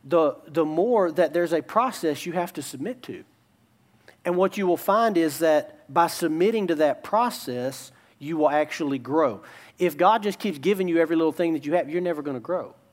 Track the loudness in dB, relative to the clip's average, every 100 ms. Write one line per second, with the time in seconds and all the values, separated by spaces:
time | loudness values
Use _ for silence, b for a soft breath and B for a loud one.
0 | 2 2 2 0 -6 -2 0 0 2 2
1 | 2 2 0 2 0 -2 0 0 0 -2
2 | -4 -4 -4 -4 -6 -8 -12 -8 -8 -8
3 | -12 -16 -16 _ _ _ _ _ _ _
4 | b b -2 2 2 2 0 0 2 2
5 | 4 2 0 0 2 2 0 -18 -4 0
6 | 0 0 -2 2 2 2 -2 2 2 0
7 | -2 0 0 -4 -8 -6 -6 -8 -18 b
8 | b b -6 2 2 2 0 -4 -4 -4
9 | -2 0 0 -2 B B B _ -2 4
10 | 4 4 0 -4 -6 -2 0 0 2 2
11 | 2 2 0 0 -2 0 0 -2 -2 -4
12 | -2 -4 -6 -8 -6 -6 -6 -16 _